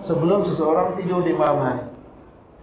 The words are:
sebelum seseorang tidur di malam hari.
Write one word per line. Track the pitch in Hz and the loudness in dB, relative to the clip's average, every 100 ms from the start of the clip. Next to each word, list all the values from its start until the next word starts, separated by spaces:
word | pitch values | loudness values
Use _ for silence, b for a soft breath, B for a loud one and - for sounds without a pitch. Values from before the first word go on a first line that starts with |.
sebelum | - 147 170 202 170 | -4 0 2 2 2
seseorang | 151 156 170 185 190 | 0 2 2 0 -2
tidur | 175 180 | -2 0
di | 165 156 | 0 2
malam | 151 139 | 2 2
hari. | 127 127 - - - - - - - - | 0 -4 -8 -16 -20 -20 -20 -20 -20 -20